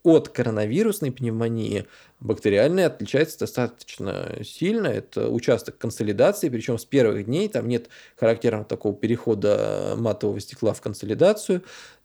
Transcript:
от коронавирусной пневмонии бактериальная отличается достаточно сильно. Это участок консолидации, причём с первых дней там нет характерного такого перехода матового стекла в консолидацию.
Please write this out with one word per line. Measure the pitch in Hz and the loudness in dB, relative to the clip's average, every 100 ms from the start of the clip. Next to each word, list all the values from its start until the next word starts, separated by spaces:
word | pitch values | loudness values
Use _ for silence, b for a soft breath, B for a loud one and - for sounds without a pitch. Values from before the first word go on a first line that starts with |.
от | 170 160 151 | 6 6 4
коронавирусной | - 123 110 107 143 220 196 139 | -4 -2 0 0 0 0 0 -4
пневмонии | 123 120 110 117 113 107 101 - B B B | -4 -4 -2 -2 -2 -2 -4 -6 B B B
бактериальная | 113 107 110 98 135 185 165 | -4 0 2 4 4 4 2
отличается | - 107 135 156 - | 0 -2 0 0 -2
достаточно | 110 - 120 - - - 95 - 90 - 110 | -6 -2 -4 -4 -20 -10 -8 -6 -8 -10 -12
сильно. | - 175 226 180 | -6 -2 0 -2
Это | 107 - - 113 | -4 -6 -4 -2
участок | 117 131 117 - - | -2 0 0 0 -10
консолидации, | 117 - 104 98 147 202 160 | -10 -4 -4 2 2 2 -2
причём | 120 113 117 | -4 -4 -6
с | - | 0
первых | 139 117 104 101 | 2 4 2 -2
дней | 143 208 | -2 -2
там | 131 113 | -2 -2
нет | 120 - B B B | -2 -4 B B B
характерного | 117 113 120 107 | 2 2 0 -2
такого | 107 110 107 98 | -4 -4 -4 -2
перехода | 110 117 - 104 101 104 107 101 98 107 | -2 -2 0 0 2 2 0 -2 -4 -2
матового | 113 101 - 101 | -2 -2 -2 -4
стекла | - - 110 | -8 -4 -2
в | - | -2
консолидацию. | - 101 101 107 175 214 - 180 B B B B | -6 -10 -6 2 4 2 0 -4 B B B B